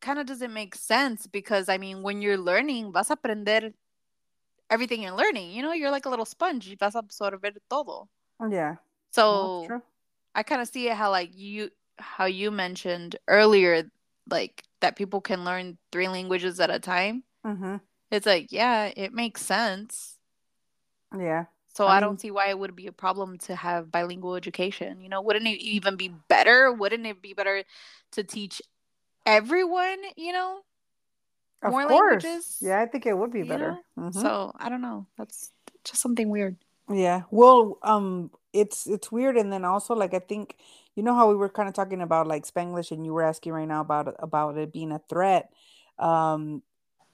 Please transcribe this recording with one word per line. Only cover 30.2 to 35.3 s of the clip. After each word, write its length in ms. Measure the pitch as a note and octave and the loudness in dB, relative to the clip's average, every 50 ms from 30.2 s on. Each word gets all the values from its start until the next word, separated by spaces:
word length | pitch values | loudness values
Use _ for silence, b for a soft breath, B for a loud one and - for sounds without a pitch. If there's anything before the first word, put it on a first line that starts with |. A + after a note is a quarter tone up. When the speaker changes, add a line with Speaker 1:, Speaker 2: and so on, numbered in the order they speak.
| D#4+ E4+ F4+ | -8 -6 -4
Speaker 1:
know, 280 | F4+ F#4 F#4 F#4+ G4 G4 _ _ _ _ _ _ _ _ _ _ _ _ _ _ _ _ _ _ - - | -4 -4 -6 -8 -12 -16 _ _ _ _ _ _ _ _ _ _ _ _ _ _ _ _ _ _ -4 -2
Speaker 2:
Of 80 | G#3 | 0
Speaker 1:
more 140 | A#3+ C4+ C#4 | 0 2 2
Speaker 2:
course. 380 | D4 B3 D#4+ G#4 G4+ C4+ G3 E3 | 6 8 8 8 8 6 4 2
Speaker 1:
languages? 340 | E4 E4+ E4+ E4+ - - - | -2 -6 -6 -8 -10 -10 -6
Speaker 2:
Yeah, 200 | - F#3+ F#3+ G3+ | -2 0 2 2
I 60 | A3+ | 0
think 200 | A#3 A#3 C#4 A3+ | 0 -2 -4 -2
it 80 | B3 G#3 | 0 0
would 160 | F#3 G3+ A#3+ A#3+ | 0 0 -2 -4
be 100 | A3 F3 | -6 -4
Speaker 1:
You 60 | D#3+ | -4
Speaker 2:
better. 300 | D#3+ - - - E4+ F4+ F4 _ - | -4 -4 -4 -6 -6 -8 -12 _ -14
Speaker 1:
know? 80 | - E3+ | -10 -10
Speaker 2:
Mm-hmm. 160 | F3 F3 G3 | -8 -4 -2
Speaker 1:
So, 320 | A3 - - G3+ G3 - - - | -2 0 -2 -2 -4 -6 -10 -10
I 100 | - A#3+ | -10 -8
don't 140 | B3 B3+ B3 | -8 -8 -8
know. 240 | B3 A3+ G#3 G3 - _ | -8 -10 -10 -12 -14 _
That's 360 | - G#3+ G#3+ | -16 -16 -16